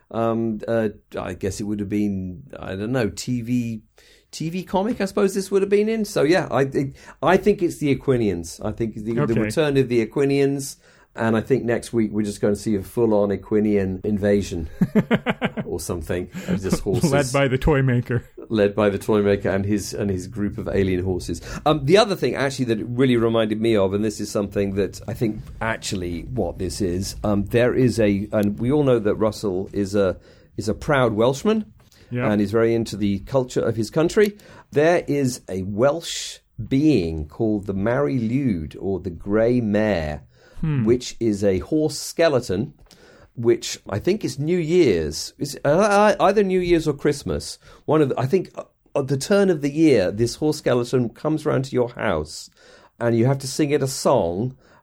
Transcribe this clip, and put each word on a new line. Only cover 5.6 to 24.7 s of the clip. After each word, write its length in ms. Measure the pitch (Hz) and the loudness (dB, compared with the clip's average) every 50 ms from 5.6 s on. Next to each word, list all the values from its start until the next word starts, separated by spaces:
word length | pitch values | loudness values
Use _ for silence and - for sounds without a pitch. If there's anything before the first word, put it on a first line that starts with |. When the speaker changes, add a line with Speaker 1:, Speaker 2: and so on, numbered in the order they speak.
Speaker 1:
have 80 | 190 196 | 0 2
been 180 | 202 202 214 214 | 2 2 2 2
in. 160 | 226 226 208 | 0 -2 -2
So, 200 | - - 156 139 | -2 0 0 2
yeah, 240 | 147 175 185 147 - | 4 4 2 2 0
I 160 | - 123 139 | 0 0 0
think, 300 | 139 - - 143 139 - - - - - - | 2 0 -2 -4 -4 -6 -12 -20 -20 -10 -2
I 160 | - 151 180 190 | 2 4 4 4
think 240 | 185 208 202 202 | 4 2 2 2
it's 160 | 175 160 127 - | 0 -2 -2 0
the 180 | 151 143 135 | 0 0 0
Equinians. 640 | 127 - - 131 120 117 101 90 85 85 82 - - - | 0 2 2 2 2 2 0 0 -2 -4 -8 -12 -8 -8
I 60 | 110 | -6
think 240 | 107 - 117 110 107 | -4 -4 -4 -4 -4
the, 60 | 110 107 110 117 | -6 -6 -4 -2
the 60 | 117 | 0
Speaker 2:
Okay. 180 | 147 113 113 110 | 2 2 2 0
Speaker 1:
return 380 | 110 104 107 170 151 147 139 135 | 0 0 0 0 0 2 4 2
of 100 | 127 113 | 2 2
the 160 | 120 120 110 | 2 0 0
Equinians. 760 | 107 - 151 139 139 139 139 139 139 139 143 135 135 - _ _ _ _ _ _ _ - | 0 0 0 2 2 4 4 2 2 2 -2 -6 -8 -12 _ _ _ _ _ _ _ -8
And 220 | - 113 113 113 113 | -2 0 2 2 2
I 40 | |
think 220 | 107 - - 117 - | 2 2 0 0 2
next 300 | 117 117 107 - - - | 0 -2 -2 -2 -2 -2
week 160 | 117 110 104 | 0 0 0
we're 140 | 104 104 110 | 0 -2 -2
just 160 | 104 101 - | -2 -4 -2
gonna 140 | - 110 104 | 0 0 0
see 180 | 101 - 113 107 | 0 0 -2 -2
a 80 | 98 | -2
full-on 480 | 95 - - 120 117 113 107 104 101 101 | -2 -4 -2 0 2 4 4 4 2 2
Equinian 760 | 98 95 - - 110 107 107 107 104 101 98 95 92 92 - | 0 -4 -4 -2 0 2 2 2 2 2 0 0 -4 -4 -4
invasion 640 | 107 107 98 98 101 101 101 95 - 95 85 78 76 - - - - - | -2 -2 0 2 2 2 2 2 -2 -6 -6 -6 -6 -2 -2 -2 0 2
Speaker 2:
<laughs> 720 | 220 - - 240 240 - 254 - - 254 - - 233 - | 0 2 2 0 -2 0 -2 -4 -4 -4 -6 -4 -6 -8
Speaker 1:
or 140 | - - 87 | -6 -6 -6
something. 480 | - - 98 87 80 - 95 87 90 87 - 180 - - | -6 -6 -6 -6 -4 -4 -4 -4 -4 -6 -10 -12 -6 -4
Of 140 | 90 104 95 | -4 -2 -2
just 180 | 95 92 - | -2 -2 -2
horses. 300 | - 104 95 113 - 156 | -2 -2 -2 0 2 2
Speaker 2:
Led 200 | 135 143 143 127 | 2 2 0 0
by 160 | 123 139 139 135 | 0 2 2 2
the 100 | 123 131 | 2 2
toy 240 | - - 156 135 135 | 2 2 4 4 4
maker. 400 | 135 123 120 120 - 123 113 - - - - - - | 2 2 2 0 0 -2 -4 -4 -6 -16 -16 -8 -2
Speaker 1:
Led 240 | 113 107 101 101 101 | 2 4 4 4 4
by 140 | 110 107 104 | 4 2 2
the 80 | 98 101 | 2 0
toy 240 | - - 110 104 | 0 2 2 4
maker 280 | 101 101 101 98 104 101 | 4 4 2 2 2 0
and 140 | 90 98 98 | 0 0 0
his, 300 | 101 107 101 90 - - | 0 0 -2 -2 -4 -6
and 160 | - 107 101 | -4 -4 -2
his 160 | 95 92 - - | -2 -4 -4 -6
group 300 | - 101 104 101 - - | -6 -4 -4 -4 -4 -6
of 100 | 95 - - | -6 -2 0
alien 300 | 95 98 95 92 90 90 | 0 2 2 2 0 0
horses. 360 | 95 90 87 - - 85 82 - - - - - 147 | -2 -2 -4 -4 -6 -8 -8 -8 -12 -10 -4 0 0
Um, 180 | 151 156 135 | 0 2 2
the 120 | 131 180 202 | 4 6 6
other 180 | 226 214 185 | 4 4 0
thing, 180 | 147 156 127 98 | -2 -2 -2 -2
actually, 320 | 80 131 139 135 - 131 | -2 -2 -4 -2 -2 0
that 140 | 113 113 104 | 0 0 -2
it 80 | - 120 | -2 -4
really 260 | 123 120 135 131 123 | 0 2 4 4 4
reminded 460 | 117 113 117 113 113 113 107 110 107 | 4 4 2 2 2 2 2 0 0
me 140 | 110 117 113 | 2 2 4
of, 180 | 104 95 95 95 | 4 4 2 2
and 100 | 101 107 | 0 -2
this 160 | 110 104 - | -2 -4 -4
is 120 | 104 - | -6 -4
something 420 | - 110 104 98 - 104 101 98 | -2 -2 -2 -2 -2 -2 -2 0